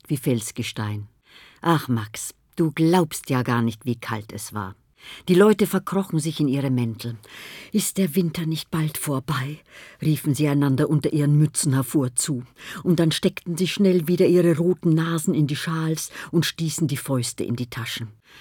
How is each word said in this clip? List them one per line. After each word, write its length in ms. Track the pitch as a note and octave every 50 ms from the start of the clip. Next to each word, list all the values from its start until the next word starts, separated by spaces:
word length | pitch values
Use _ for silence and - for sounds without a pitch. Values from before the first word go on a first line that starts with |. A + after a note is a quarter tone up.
| _ -
wie 100 | D3+ C#3
Felsgestein. 880 | - D3+ B2 A2+ G#2 - - - A2+ - - - G#2+ G#2 G#2 G#2 G#2 - _ _ _ _ - - - - _ _
Ach, 260 | - E3+ E3 D3 - -
Max, 480 | B2 A2+ G#2+ A2 - - - - - _ _ _ _ -
du 140 | E3+ D#3
glaubst 580 | - - D#3+ E3 F3 F#3 E3 D#3 - - - -
ja 120 | C3+ B2+
gar 200 | A#2+ C3 B2 A#2+
nicht, 240 | A#2 A#2 A2 - -
wie 100 | B2+ A#2
kalt 380 | A#2 - - A#2 G#2+ A2 G#2+ G2
es 200 | G#2+ - - G#2+
war. 220 | G#2+ G2 F#2 G#2 - _ _ _ _ - - - - - -
Die 40 | F3+
Leute 320 | F3 G3+ G#3+ G#3+ G3+ G#3
verkrochen 540 | - - F#3+ - - F3+ G3 F#3+ - - D#3
sich 220 | D3+ E3 D3+ -
in 80 | D3+ C#3
ihre 200 | C3 C#3 C3+ C#3
Mäntel. 460 | B2+ B2 A#2+ A2+ A2 G#2+ - A#2 A2+ A2 - - - - - - - - - -
„Ist 260 | - G#3+ F#3+ - - -
der 200 | G3 E3 C#3 F#3+
Winter 280 | F3 E3 D#3 F3 E3 D#3+
nicht 220 | D#3+ D#3 - -
bald 280 | - D#3+ D#3 D3+ D3+ -
vorbei?“, 640 | - D3+ C#3 C3 - - D3+ B2+ B2+ C#3+ D3+ - - _ - - - - - _
riefen 320 | - D#3 D3+ C#3+ - D#3 C#3
sie 160 | C3 D3+ D3
einander 400 | C#3+ C#3+ C#3+ C#3 C3+ B2+ D3+ -
unter 240 | D#3 D3+ - - -
ihren 240 | D3+ C#3+ C#3+ D3 D3
Mützen 360 | D#3 D3 - - - D3+ C3
hervor 420 | C3+ C3 - - D#3 C3 B2+ -
zu. 280 | - - - C#3+ A#2+ B2 - _ - - - - F3+ -
Und 160 | F3 E3+ E3
dann 140 | E3+ D#3+ -
steckten 420 | - - F#3 - - - F3 E3+
sie 140 | D#3 F#3 D#3+
schnell 400 | - - G3+ F#3+ F#3 F3+ D#3 D#3+
wieder 180 | F3+ E3 F#3+ -
ihre 300 | F3 F3+ E3+ E3+ E3 C#3+
roten 320 | E3+ F3+ F#3 - - E3+ D#3
Nasen 400 | D#3+ D#3+ E3 E3 D#3+ - G3 D#3
in 140 | D3+ D3+ C3+
die 80 | D3
Schals 560 | - - E3+ E3 D#3+ D#3+ D#3+ D#3+ D3+ - - - - - -
und 140 | - E3+ D#3
stießen 440 | - - - E3 D#3 D3+ - E3+ C#3+
die 80 | C#3+ B2+
Fäuste 480 | - - C3+ B2+ A#2+ - - - -
in 100 | - A#2+
die 140 | A#2 B2 B2
Taschen. 400 | - B2 A#2 - - - A#2 G#2+ G#2+ _ _ _ - -